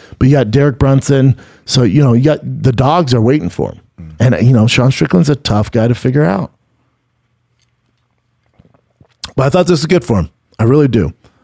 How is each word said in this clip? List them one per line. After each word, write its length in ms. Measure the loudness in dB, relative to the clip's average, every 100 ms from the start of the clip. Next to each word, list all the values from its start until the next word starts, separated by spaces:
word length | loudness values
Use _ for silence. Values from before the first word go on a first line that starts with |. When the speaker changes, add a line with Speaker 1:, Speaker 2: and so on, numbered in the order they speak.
| -18 -2
Speaker 1:
But 80 | 0
you 60 |
got 160 | 2 0
Derek 260 | 0 0 0
Brunson. 580 | 0 0 0 2 2 0 -8 _
So, 160 | -6 -2
you 180 | 0 2
know, 120 | 2
you 100 | 2
got, 160 | 0 -2
the 280 | -6 -4 -2
dogs 420 | 0 0 0 0
are 60 | 0
waiting 280 | 2 0 -4
for 220 | -6 -8
him. 100 | -10 _ -20
Speaker 2:
Mm. 160 | -14 -2 0
Speaker 1:
And, 100 | 2 2
you 60 |
know, 140 | 2 2
Sean 240 | 2 0
Strickland's 380 | 0 0 0 0
a 40 |
tough 360 | -2 -2 -4 -2
guy 160 | -2 -2
to 80 |
figure 280 | -2 -2 0
out. 280 | 0 -2 -8 _ _ _ _ _ _ _ _ _ _ _ _ _ _ _ _ _ _ _ _ _ _ _ _ _ _ _ -10
But 120 | -4 0
I 20 |
thought 140 | 0 0
this 120 | 0
was 60 | 0
good 160 | -2
for 160 | 0 -2
him. 100 | -4 _ _ -2
I 40 |
really 240 | 0 2 2
do. 260 | 0 -2 -6 _ _